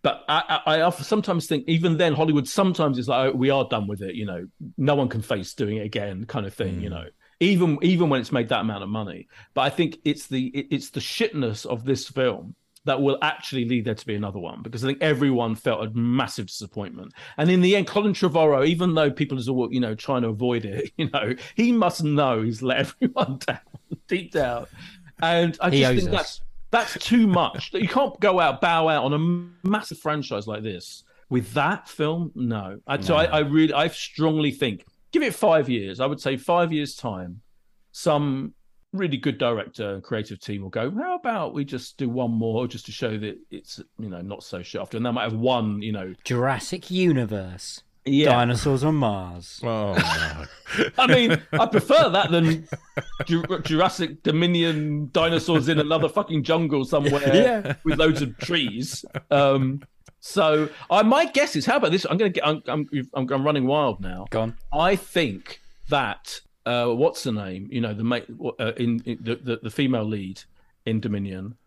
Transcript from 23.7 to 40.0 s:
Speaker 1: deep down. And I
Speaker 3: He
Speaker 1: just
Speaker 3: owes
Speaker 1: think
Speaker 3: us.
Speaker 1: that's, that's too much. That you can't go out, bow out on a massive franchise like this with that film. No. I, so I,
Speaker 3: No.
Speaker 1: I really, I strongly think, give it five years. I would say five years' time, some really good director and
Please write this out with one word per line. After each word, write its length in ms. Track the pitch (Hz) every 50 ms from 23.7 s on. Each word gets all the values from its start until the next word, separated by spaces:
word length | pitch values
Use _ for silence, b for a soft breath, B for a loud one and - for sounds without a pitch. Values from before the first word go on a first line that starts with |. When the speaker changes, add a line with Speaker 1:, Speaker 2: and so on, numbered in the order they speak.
| - - _ _ 175 - _
Speaker 1:
deep 240 | - 185 190 175 -
down. 340 | - 160 135 123 120 117 120 - B B B B B B B B B -
And 380 | 160 165 170 170 175 170 165 -
I 80 | 170 180
Speaker 3:
He 100 | 135 139
Speaker 1:
just 100 | 135 127
Speaker 3:
owes 80 | 127 117 92
Speaker 1:
think 100 | - 190
Speaker 3:
us. 260 | 180 156 - - - - - - - - -
Speaker 1:
that's, 240 | - 233 220 - -
that's 100 | - -
too 220 | - 233 247 220
much. 460 | 202 180 175 156 107 - 139 - -
That 100 | - 185
you 60 | 220 170
can't 300 | - 254 277 - - -
go 180 | 208 208 185 180
out, 200 | 165 147 127 127
bow 280 | - 170 170 165 160 160
out 160 | 156 147 117
on 80 | 135
a 560 | 147 151 160 170 175 175 175 175 - _ - 185
massive 300 | 208 214 208 - - -
franchise 480 | - 151 151 151 135 - 127 104 101
like 160 | 110 107 104
this 400 | 107 110 95 87 - - - - b b b b b b
with 240 | 127 123 104 101 113
that 340 | 147 139 160 202 208 - -
film. 420 | - - 151 151 160 170 175 156 -
No. 420 | - 127 117 113 107 98 92 98 107 _
I, 140 | - 139 -
so 160 | 98 185 165
I, 80 | 151 160
Speaker 3:
No. 60 | 170
Speaker 1:
I 60 | 156 156
really, 340 | 151 139 147 156 160 156 135
I 140 | 143 156 170
strongly 640 | - - - - - - 151 160 156 156 151 143
think, 340 | - - 143 120 101 90 - _ _ _ _ _
give 120 | - 330 302
it 100 | 233 -
five 340 | - - 185 160 156 139 127
years. 300 | 123 113 98 98 92 -
I 60 | 131
would 140 | 139 147 147
say 160 | - 143 135
five 360 | 127 - - 170 175 175 165
years' 220 | 160 151 147 139 -
time, 460 | - - 120 101 92 92 87 90 107 _ _ _ _ _ _ _ _ _ _
some 640 | _ - - 170 151 147 147 143 131 135 135 226 - _ _ _ _ _ _ _
really 240 | - 190 190 170 139 131
good 180 | - 151 123 -
director 560 | 135 120 117 107 98 - _ - 110 101 98
and 80 | 95